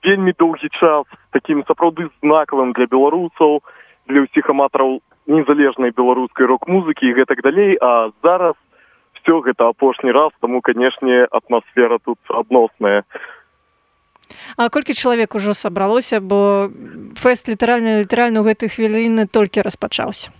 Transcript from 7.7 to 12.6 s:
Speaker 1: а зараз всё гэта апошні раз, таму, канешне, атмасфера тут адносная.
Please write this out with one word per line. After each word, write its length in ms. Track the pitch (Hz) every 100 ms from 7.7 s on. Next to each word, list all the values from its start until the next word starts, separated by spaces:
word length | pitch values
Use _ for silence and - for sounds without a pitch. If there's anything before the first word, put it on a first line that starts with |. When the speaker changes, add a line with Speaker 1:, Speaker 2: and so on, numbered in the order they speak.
| 190
Speaker 1:
а 240 | 123 117 113 -
зараз 320 | 160 180 175 151 _ _ _ _ _ -
всё 240 | - 165
гэта 240 | 131 120 117
апошні 440 | 113 135 123 131
раз, 200 | 123 151 _
таму, 200 | - 123
канешне, 640 | 120 117 127 - 131 123 123
атмасфера 720 | 123 _ 120 - - 120 117
тут 160 | - 117 -
адносная. 720 | - 110 127